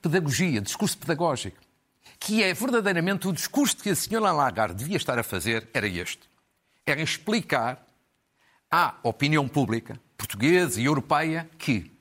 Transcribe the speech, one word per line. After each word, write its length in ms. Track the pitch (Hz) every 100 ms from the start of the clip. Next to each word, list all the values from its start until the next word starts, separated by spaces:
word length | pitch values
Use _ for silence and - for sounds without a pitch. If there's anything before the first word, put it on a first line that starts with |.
pedagogia, 580 | 175 175 156 123 180 120
discurso 380 | 101 - 214 -
pedagógico, 600 | - 139 170 131 98 - _ _ _ _ - -
que 240 | - 214
é 100 | 196
verdadeiramente 720 | 180 247 240 202 180 170 196 185
o 60 |
discurso 440 | 170 - - 285 -
que 120 | -
a 60 | 165
senhora 360 | - 226 214
Lagarde 440 | 160 110 87 107 90
devia 220 | 135 180
estar 200 | - 123
a 60 |
fazer, 440 | 113 98 98 113 -
era 140 | 135 104
este. 340 | 87 87 - _ _ _ _ _ _ -
Era 160 | 147
explicar 840 | 160 - - 220 - 139 117 127 _ _ _ _ _ _ _ _ _
à 260 | 160 160 -
opinião 440 | 120 110 143 156 135
pública 520 | 143 127 113 - 110 _ _
portuguesa 640 | - 101 127 180 175 98
e 60 | 127
europeia 640 | 147 - 151 160 160 160 -
que 340 | - 113 82 _